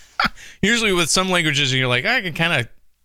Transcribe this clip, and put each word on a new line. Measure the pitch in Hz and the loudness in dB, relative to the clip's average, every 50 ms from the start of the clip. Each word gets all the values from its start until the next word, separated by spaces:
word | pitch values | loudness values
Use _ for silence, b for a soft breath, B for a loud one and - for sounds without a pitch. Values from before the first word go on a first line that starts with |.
| - - _ | -20 -18 _
<laughs> | - - - - - - - - - | -4 -4 -4 -4 -8 -20 -16 -6 -2
Usually | - 208 233 233 233 208 180 | 0 2 2 2 2 2 2
with | 175 165 131 | 2 0 2
some | - 180 185 190 | 0 0 0 2
languages, | 180 175 160 156 143 143 143 127 | 0 0 0 0 0 0 0 0
you're | 131 131 131 123 | 2 0 0 2
like, | 123 123 147 | 0 0 0
"I | 214 247 254 | 0 -2 -2
can | 196 175 | -2 -4
kinda | 135 - 165 170 165 131 113 - - - _ - _ _ | -4 -2 0 0 0 -2 -2 -6 -12 -20 _ -20 _ _